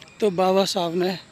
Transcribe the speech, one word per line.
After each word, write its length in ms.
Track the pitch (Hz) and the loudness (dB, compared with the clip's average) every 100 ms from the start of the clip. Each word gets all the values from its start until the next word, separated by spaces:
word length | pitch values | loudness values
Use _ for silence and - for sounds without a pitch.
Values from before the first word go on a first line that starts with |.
| - - | -20 -4
तो 100 | 214 | -2
बाबा 340 | 175 185 190 | 2 2 2
साहब 300 | 190 196 170 | 2 0 -2
ने 240 | 175 180 175 - | -2 -2 -4 -10